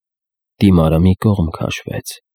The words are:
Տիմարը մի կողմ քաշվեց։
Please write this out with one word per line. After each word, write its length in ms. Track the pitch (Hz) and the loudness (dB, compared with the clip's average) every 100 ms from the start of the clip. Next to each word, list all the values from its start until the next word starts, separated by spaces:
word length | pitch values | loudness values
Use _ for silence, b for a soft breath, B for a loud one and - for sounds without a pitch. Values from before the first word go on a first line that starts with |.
| _ _ _ _ _ - | _ _ _ _ _ 0
Տիմարը 380 | 101 90 80 80 | 2 4 2 2
մի 160 | 90 92 | 2 2
կողմ 340 | 110 101 80 | 0 0 -2
քաշվեց։ 640 | - - - - - - - _ | -4 -8 -8 -10 -12 -12 -18 _